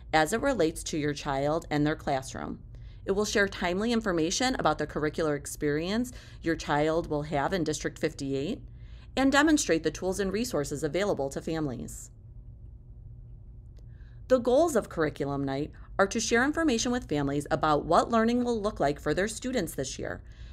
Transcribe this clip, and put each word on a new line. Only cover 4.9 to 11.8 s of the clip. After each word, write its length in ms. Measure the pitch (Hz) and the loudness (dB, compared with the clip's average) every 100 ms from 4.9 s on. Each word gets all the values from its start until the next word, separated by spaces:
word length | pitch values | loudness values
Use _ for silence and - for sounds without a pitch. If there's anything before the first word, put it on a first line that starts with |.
| 165 151 147 160 143 | -2 -2 0 0 -2
experience 760 | 131 - 147 147 170 220 247 - - - | -4 -4 0 0 0 -2 -2 -6 -16 -6
your 140 | 160 | -4
child 560 | 160 - 147 151 160 - | -2 0 2 4 2 0
will 120 | 151 | -2
have 300 | 151 151 139 | 0 0 0
in 120 | 190 | 0
District 340 | 151 151 160 - | 0 -2 -4 -2
fifty-eight 640 | 156 151 139 135 151 269 - - - - - - | -2 -2 -2 -2 -2 -6 -10 -16 -16 -16 -6 2
and 160 | 269 | 4
demonstrate 500 | 277 302 302 - 160 | 6 6 4 4 2
the 80 | 160 | 2
tools 300 | 151 185 190 | -2 -2 0
and 120 | 190 | -2
resources 520 | 196 240 151 139 143 | -2 -2 -2 -2 -2
available 440 | 156 160 202 151 139 | -2 0 0 0 -2
to 100 | 165 | -4
families. 720 | 160 160 151 123 | -4 -2 -2 -4